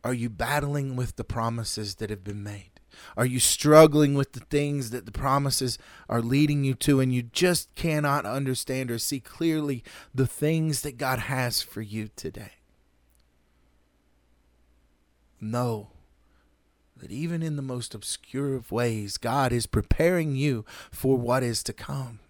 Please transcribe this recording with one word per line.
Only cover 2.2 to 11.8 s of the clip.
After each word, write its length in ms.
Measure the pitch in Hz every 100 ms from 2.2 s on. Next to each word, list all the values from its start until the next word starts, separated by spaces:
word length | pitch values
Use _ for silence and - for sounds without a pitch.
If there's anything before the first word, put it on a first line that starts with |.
been 200 | 95 104
made? 360 | 104 101 95 - _ - - -
Are 80 | 123
you 140 | 123
struggling 760 | - - 147 151 160 147 147
with 180 | 139 139
the 100 | -
things 500 | - 147 147 143 120
that 140 | 120 107
the 60 |
promises 680 | - 135 139 139 131 127 - - - -
are 140 | 117
leading 420 | 117 139 151 147
you 120 | 139 127
to, 260 | - 139
and 120 | 131
you 100 | 123
just 500 | 120 - 180 170 - -
cannot 500 | 165 151 147 139 104
understand 640 | 131 139 131 - 131 127
or 100 | 117
see 200 | - 135
clearly 640 | - - 165 156 147 131 - - -
the 140 | 123 131
things 560 | - 151 160 160 143
that 140 | 151 120
God 220 | 131 127
has 420 | - 135 123 -
for 200 | - -